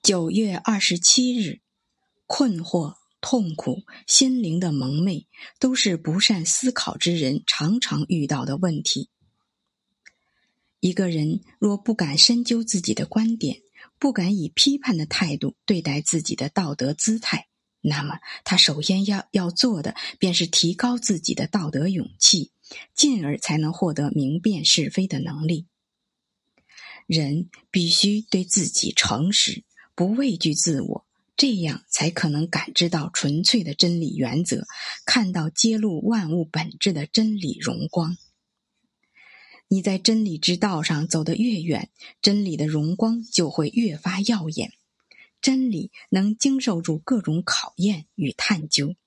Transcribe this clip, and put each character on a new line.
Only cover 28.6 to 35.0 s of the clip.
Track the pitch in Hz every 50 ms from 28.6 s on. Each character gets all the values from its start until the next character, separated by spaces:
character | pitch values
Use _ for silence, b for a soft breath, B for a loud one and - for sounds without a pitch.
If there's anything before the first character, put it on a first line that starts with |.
| 156
己 | 110 - - - -
诚 | - - - - 104 120 156 190
实， | 208 - - - - - - b b b b b b
不 | - 175 190 220
畏 | 247 285 262 180
惧 | - - 160 147
自 | - - 170 156 135
我， | - - - - _ _ _ _ _ _ _
这 | - - 269 226
样 | 185 165 151 - - _ _
才 | - - 147 165
可 | 170 - - 156
能 | 147 147 160 165
感 | - 156 - - -
知 | - 175 170
到 | 175 156 147 175 -
纯 | - - 143 143 160 196
粹 | - - 226 175
的 | 160 139
真 | - - 175 175 170
理 | 165 - -
原 | 156 131 117 - 156 175
则， | - 123 - - B B B B B B B